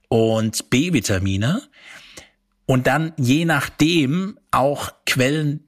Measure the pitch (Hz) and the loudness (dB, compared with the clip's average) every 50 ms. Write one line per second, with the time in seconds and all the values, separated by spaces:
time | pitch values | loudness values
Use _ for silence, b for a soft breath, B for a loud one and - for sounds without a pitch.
0 | B - - 113 113 113 110 110 110 110 110 - - - - 123 147 180 170 123 | B -2 2 2 2 2 2 0 0 -2 -4 -6 -6 -2 0 0 0 2 0 -2
1 | 107 - 104 92 95 98 95 95 104 127 175 254 - - B B B B B B | 0 0 -2 -2 0 -2 -2 0 0 0 -2 -2 -4 -10 B B B B B B
2 | B B B B B B B B B _ _ _ _ - 135 127 123 135 131 151 | B B B B B B B B B _ _ _ _ -2 0 0 2 2 0 0
3 | 160 160 160 - 131 120 131 156 175 170 156 143 - - - - 147 160 180 165 | 0 -4 -4 -2 0 2 2 2 2 2 0 0 -2 -4 -2 0 0 2 2 2
4 | 143 127 147 180 190 196 - - _ _ - 127 127 139 143 - - - - _ | 2 2 0 -2 -4 -4 -8 -12 _ _ -2 0 0 0 0 -2 -8 -12 -12 _
5 | - - - 131 123 131 147 156 156 147 143 151 - | -6 -4 0 0 0 2 0 0 0 -2 -4 -4 -6